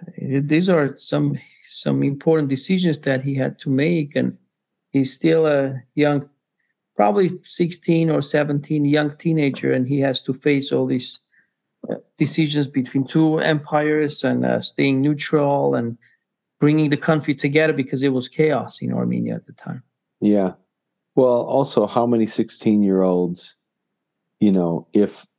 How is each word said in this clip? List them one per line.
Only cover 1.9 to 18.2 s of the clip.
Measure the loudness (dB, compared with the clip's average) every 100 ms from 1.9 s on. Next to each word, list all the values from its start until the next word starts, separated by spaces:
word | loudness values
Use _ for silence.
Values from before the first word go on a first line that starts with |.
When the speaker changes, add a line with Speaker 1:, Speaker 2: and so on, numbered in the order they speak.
| 0
Speaker 1:
important | 0 -2 0 0 0
decisions | -4 0 0 2 0
that | -2 -2
he | -2 -2
had | -4 -4
to | -2
make, | 0 2 0 -2 -2
and | -2 -4 _ _ _ _ _
he's | -2 0
still | 0 2 4 4
a | 2 0 -4 -8
young, | 0 2 0 -4 _ _ _ _ _ _ 0
probably | 2 4 0 -2
sixteen | -10 -4 -2 -2 0 2 2
or | 0
seventeen, | 0 -2 0 -2 -2 -2
young | 2 2 0 -4
teenager, | -2 0 0 0 0
and | 0 0
he | 0
has | 0 -2
to | -4
face | -4 0 0 0
all | -2 0
these, | -2 -4 -10 -16 _ _ _ _ _ -12
uh, | -12 -12 _
decisions | -2 0 -2 0 -2
between | -4 -4 -4
two | -2 2 2 2
empires | 0 -2 -2 -2 0 0 0 -2
and, | -2 0
uh, | 0 0
staying | -2 0 0 2
neutral | 0 0 0 0 2 2 0
and | 0 -2 -8 _ _ _ _ _ _
bringing | 2 4 2
the | 0
country | 0 0 0
together | -2 0 2 2
because | 0 -2 -2
it | 0
was | 0